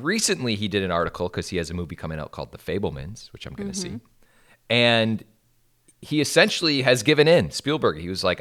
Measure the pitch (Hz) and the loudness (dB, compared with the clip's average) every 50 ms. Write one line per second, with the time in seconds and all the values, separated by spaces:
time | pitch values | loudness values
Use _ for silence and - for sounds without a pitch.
0 | 120 160 208 226 - - - - - 120 110 98 107 101 98 101 95 92 87 85 | -2 -2 0 0 0 0 0 0 -2 -2 -2 -2 -2 0 0 0 0 2 2 0
1 | 85 80 - - 87 87 - - 85 - 98 87 82 78 85 87 90 73 85 - | 0 0 -2 -4 -6 -4 -4 -6 -6 -4 -2 -4 -2 -4 -4 -6 -6 -8 -8 -10
2 | - 80 80 78 73 - - - 71 - - - - - 82 98 104 85 71 67 | -8 -8 -8 -8 -8 -10 -10 -12 -12 -12 -14 -12 -6 -4 -4 -2 -2 -4 -4 -6
3 | 67 85 110 - - - - - - - 139 - 202 202 190 196 180 180 196 240 | -10 -12 -14 -14 -16 -20 -18 -16 -16 -14 -12 -10 -10 -8 -8 -8 -8 -8 -10 -12
4 | - _ _ _ _ _ _ _ _ _ _ _ _ - 117 120 120 120 117 113 | -14 _ _ _ _ _ _ _ _ _ _ _ _ 0 2 4 4 4 4 4
5 | 110 113 110 - - _ _ _ _ _ _ _ _ _ _ _ _ _ _ _ | 2 0 -2 -4 -6 _ _ _ _ _ _ _ _ _ _ _ _ _ _ _
6 | - - 151 151 143 - - 165 180 214 - - 175 160 143 139 123 127 127 123 | -8 -4 -2 0 0 2 4 4 4 4 2 0 0 0 0 2 4 4 4 4
7 | 107 151 156 143 147 156 175 165 101 73 - - - 135 151 151 123 110 78 78 | 4 4 4 6 6 8 6 6 4 2 -2 -4 -2 -2 0 2 2 0 0 -2
8 | 85 87 95 87 92 92 87 - | -4 -6 -4 -2 0 0 0 0